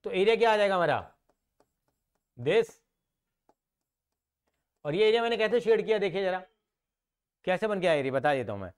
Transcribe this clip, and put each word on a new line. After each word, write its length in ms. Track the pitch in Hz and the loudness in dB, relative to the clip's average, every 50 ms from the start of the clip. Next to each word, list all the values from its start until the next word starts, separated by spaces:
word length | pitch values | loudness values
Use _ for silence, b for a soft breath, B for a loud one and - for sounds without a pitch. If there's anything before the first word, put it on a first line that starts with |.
| - | -8
तो 60 | 202 | -4
area 240 | 190 185 196 214 226 | -2 2 2 2 4
क्या 160 | 202 226 226 | 4 4 2
आ 40 | 214 | 4
जाएगा 180 | 208 202 202 196 | 4 2 2 2
हमारा, 240 | 180 170 151 131 107 90 - _ _ _ _ _ _ _ _ _ _ _ _ _ _ _ _ _ _ _ _ _ _ _ _ _ 123 | 2 2 0 0 -2 -4 -10 _ _ _ _ _ _ _ _ _ _ _ _ _ _ _ _ _ _ _ _ _ _ _ _ _ -6
this, 320 | 120 143 185 226 226 - - _ _ _ _ _ _ _ _ _ _ _ _ _ _ _ _ _ _ _ _ _ _ _ _ _ _ _ _ _ _ _ _ _ _ _ _ _ _ _ _ _ - | -2 0 0 0 0 -2 -8 _ _ _ _ _ _ _ _ _ _ _ _ _ _ _ _ _ _ _ _ _ _ _ _ _ _ _ _ _ _ _ _ _ _ _ _ _ _ _ _ _ -10
और 100 | 147 147 | -6 -2
ये 120 | 190 214 | 2 2
area 160 | 214 220 233 | 2 2 2
मैंने 140 | 233 233 233 | 0 -2 -2
कैसे 240 | 208 220 208 220 240 | -2 0 0 0 0
shade 240 | - 214 226 208 190 | 2 2 2 2 2
किया, 120 | 214 220 208 | 0 -2 0
देखिए 240 | 202 190 160 196 | -2 -4 -4 -4
जरा 200 | 196 185 185 185 185 _ _ _ _ _ _ _ _ _ _ _ _ _ _ _ _ _ _ _ _ | -4 -4 -4 -6 -8 _ _ _ _ _ _ _ _ _ _ _ _ _ _ _ _ _ _ _ _
कैसे 200 | 180 185 175 220 | -4 -2 -2 -2
बन 140 | 214 208 190 | -4 -2 0
के 60 | 175 | 0
आया 120 | 175 160 147 | 2 2 2
area, 140 | 131 135 | 0 -2
बता 220 | 127 135 127 147 143 | -4 -2 0 0 -2
देता 180 | 131 120 107 | -2 -4 -6
हूँ 80 | 104 101 | -8 -10
मैं। 100 | 95 87 - | -10 -12 -14